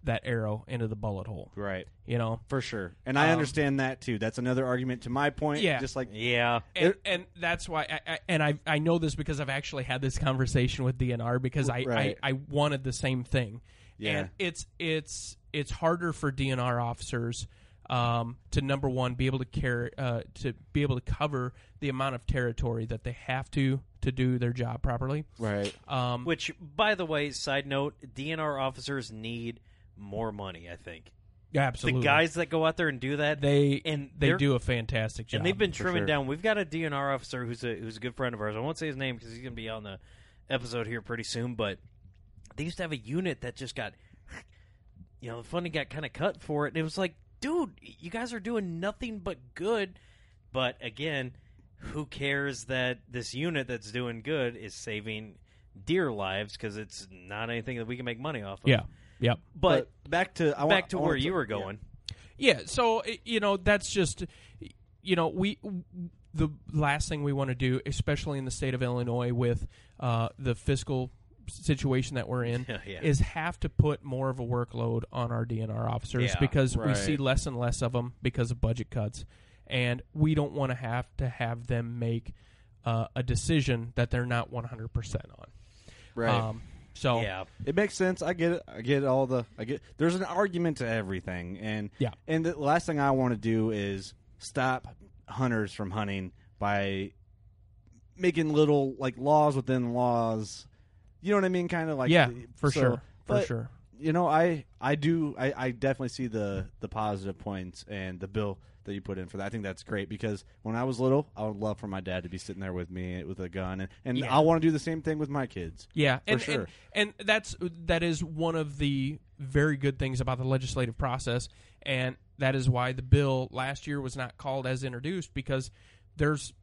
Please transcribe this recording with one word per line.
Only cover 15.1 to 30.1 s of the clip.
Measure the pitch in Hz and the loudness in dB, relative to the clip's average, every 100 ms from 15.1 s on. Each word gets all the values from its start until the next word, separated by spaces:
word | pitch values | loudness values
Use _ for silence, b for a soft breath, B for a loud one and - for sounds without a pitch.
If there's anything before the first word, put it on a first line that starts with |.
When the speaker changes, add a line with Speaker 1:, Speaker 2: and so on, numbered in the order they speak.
| - - - - | -12 -12 -16 -8
Speaker 1:
it's | 147 139 | -4 -4
harder | - 165 175 170 | 2 2 2 0
for | 156 147 | 0 -2
D | 131 135 | 0 0
N | 127 | 2
R | 123 120 | 2 2
officers, | 117 117 - 123 117 117 - b b b - | 0 -4 -4 -2 -2 -4 -10 b b b -4
um, | 123 120 117 117 123 - | 0 2 2 -2 -8 0
to, | - | 0
number | 135 139 139 | 2 2 2
one, | 127 127 | 2 0
be | 123 131 | 2 2
able | 131 | 2
to | 127 | -2
carry, | - 131 120 120 - | -2 0 0 -2 -2
uh, | 131 117 - | -2 -2 -4
to | - - 113 - | -6 -4 -4 -4
be | 147 | 0
able | 143 127 | 2 0
to | - | -2
cover | - 147 139 123 - b b | 0 0 0 -4 -6 b b
the | 143 | -4
amount | 131 135 | 0 -2
of | 123 - | -2 0
territory | 135 123 117 117 113 113 | 0 2 0 0 0 -2
that | 113 | -6
they | - 117 - | -6 -10 -4
have | 131 131 | -4 -2
to, | - 135 131 - - | 2 2 2 -4 -4
to | - | -2
do | 127 127 123 | 2 2 4
their | 120 | 0
job | 123 117 117 | 0 -2 0
properly. | 131 120 131 151 151 - | 0 0 0 -2 -4 -4
Speaker 2:
Right. | 110 101 101 - - | 0 2 0 -4 -4
Speaker 1:
Um, | 135 123 120 | -2 0 -2
Speaker 3:
Which, | 127 165 - - | 0 -2 -2 -8
by | 160 147 214 | -12 0 2
the | 196 170 | 2 0
way, | 156 147 | 0 0
side | 123 - 139 139 | -4 -2 -2 0
note, | 139 143 - 135 | -2 -2 -6 -16
D | 123 139 | -8 -4
N | 160 | -2
R | 156 139 | -2 0
officers | 135 131 123 139 113 | -2 -4 -6 -4 -6
need | 110 113 117 117 117 b b b 90 | -8 -8 -6 -6 -8 b b b -18
more | 101 | -8